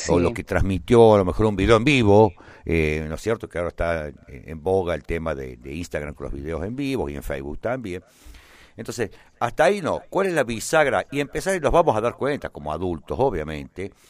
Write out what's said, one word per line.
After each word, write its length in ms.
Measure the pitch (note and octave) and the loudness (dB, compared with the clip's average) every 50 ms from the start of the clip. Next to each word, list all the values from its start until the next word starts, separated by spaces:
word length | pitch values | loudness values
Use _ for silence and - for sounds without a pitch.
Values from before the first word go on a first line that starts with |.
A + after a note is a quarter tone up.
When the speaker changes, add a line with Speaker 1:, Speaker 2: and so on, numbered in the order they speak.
| - - | -2 0
Speaker 1:
o 80 | F2 | 2
Speaker 2:
Sí. 40 | F2 | 2
Speaker 1:
lo 120 | F2 E2 | 2 0
que 120 | - - - | -2 -4 -4
transmitió 680 | - F#2+ F2 F2+ F#2+ F#2+ F2 - - B2 A#2 A#2 A2 G#2+ | -2 0 0 2 2 0 0 2 6 8 8 10 10 8
a 20 | G2+ | 8
lo 60 | F#2 | 4
mejor 180 | F2 F2 - G#2+ | 2 2 0 0
un 120 | A2 G#2 | 2 2
video 200 | F#2 F#2+ G#2+ A2+ | 2 4 4 4
en 80 | G#2+ A#2+ | 4 4
vivo, 480 | D3+ C#3+ B2+ A2+ G2+ G2+ G#2+ A2 G2+ - - - - - - - | 4 4 4 6 6 8 8 6 6 2 -4 -20 -20 -20 -12 -6
eh, 400 | D#2 E2 E2 D#2 D2+ D2+ D#2 D#2 D#2 | -2 0 0 0 0 -2 -4 -6 -8
¿no 80 | D#2 | -8
es 40 | D2+ | -8
cierto? 280 | - G#2 A2+ - - D#2+ | -6 -6 -6 -6 -8 -8
Que 100 | - E2+ | -8 -6
ahora 120 | F2 E2 | -6 -6
está 360 | - - E2+ E2+ E2+ D#2+ D2+ D2 | -4 -4 -4 -2 -2 -4 -6 -8
en, 60 | C#2 - - - | -12 -16 -20 -20
en 340 | C2+ C2 - - D#2+ D#2 | -20 -18 -16 -14 -14 -6
boga 320 | D2 F#2 F#2+ F#2+ F2 F2 E2 | -2 0 0 2 2 0 -4
el 80 | D2+ | -4
tema 320 | - - E2+ E2 D#2+ D#2+ D2+ | -4 -6 -6 -4 -4 -4 -6
de, 220 | C2+ C2 B1+ B1 | -6 -8 -10 -12
de 180 | A#1 B1 C#2 C#2+ | -14 -14 -10 -10
Instagram 400 | E2+ F2 - - D#2 D2 D2 C#2+ | -10 -8 -8 -8 -8 -8 -8 -10
con 100 | - C#2 | -10 -10
los 80 | C2+ | -10
videos 300 | C#2 C2+ C#2 D#2 E2 D2 | -8 -8 -8 -8 -6 -6
en 140 | E2 G#2 B2 | -6 -8 -8
vivo 320 | C3+ C#3+ C3+ C3+ G#2+ D#2 C#2+ | -6 -6 -4 -4 -4 -4 -6
y 80 | C#2+ | -8
en 60 | C#2 | -8
Facebook 360 | - - C#2+ C#2 C2+ C#2+ D2 - | -8 -8 -8 -8 -8 -10 -10 -8
también. 460 | - G#2+ B2+ C3 A2+ F2 F2 F#2 - _ _ _ - - - - - - - - - _ _ | -6 -6 -6 -6 -8 -10 -12 -12 -14 _ _ _ -20 -20 -20 -20 -20 -20 -20 -20 -20 _ _
Entonces, 340 | - A#2 B2 - A#2+ A2+ F2+ - - - _ _ - | -14 -12 -10 -6 -6 -6 -6 -8 -12 -20 _ _ -6
hasta 240 | - A#2+ - - D#3 | -6 -2 0 2 2
ahí 160 | F#3 G#3 G3+ | 2 2 0
no. 220 | D#3 A2 E2+ - - - | -2 -2 -4 -4 -6 -4
¿Cuál 200 | - F3 G3 F#3+ | -2 -2 -2 0
es 60 | E3+ | 0
la 100 | D3+ B2+ | 0 -2
bisagra? 600 | A#2 A#2 G#2 - - D#3+ D#3+ D3+ C3+ G#2+ F#2 G2+ - | -2 -4 -6 -4 0 2 2 2 2 2 0 -2 -2
Y 100 | C3+ C#3+ | -4 -6
empezar, 360 | C#3+ C3+ - D#3 - F#3+ G3 | -4 -4 -6 -6 -4 -2 -2
y 40 | F3+ | 0
nos 120 | C#3+ A#2+ | 0 2
vamos 240 | B2 E3 E3+ D3 A2 | 2 2 4 2 2
a 40 | G#2+ | 0
dar 140 | A2 A#2+ - | 0 -2 -4
cuenta, 340 | - B2 C#3 C#3+ A#2 - - | -4 -4 -4 -4 -4 -8 -10
como 200 | - D#2 C#2+ D2+ | -12 -10 -10 -8
adultos, 460 | D2+ E2 F#2 F2+ E2+ D2+ - - D2 F2 | -6 -4 -4 -4 -4 -6 -8 -6 -4 -2
obviamente, 760 | C3 C#3 G2+ D#2 D2+ D#2 D#2 D2 C#2 - _ F2 F#2+ - - _ _ | 0 0 -2 -4 -6 -6 -8 -10 -10 -12 _ -12 -12 -12 -14 _ _